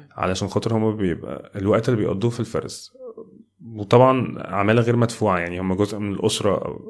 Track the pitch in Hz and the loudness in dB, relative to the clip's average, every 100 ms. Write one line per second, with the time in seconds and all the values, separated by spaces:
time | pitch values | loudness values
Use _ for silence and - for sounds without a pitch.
0 | - - 92 92 101 104 113 110 110 107 | -14 -4 -4 -2 -2 -2 0 0 0 0
1 | 92 78 - 71 - 101 98 107 127 110 | -2 -2 -8 -12 -12 -4 0 2 2 0
2 | 90 95 120 123 107 - - - - 262 | 0 0 -2 -2 -4 -6 -6 -12 -18 -18
3 | 247 - - - - _ 117 107 101 120 | -16 -16 -18 -20 -20 _ -14 -8 4 6
4 | 131 131 98 - - 98 101 120 117 120 | 8 4 0 -6 -6 0 4 4 4 2
5 | 113 - 107 90 87 90 92 92 104 107 | 2 0 0 0 -2 -2 0 0 0 -2
6 | 104 95 107 - 104 90 80 - | -6 0 0 0 0 0 -2 -10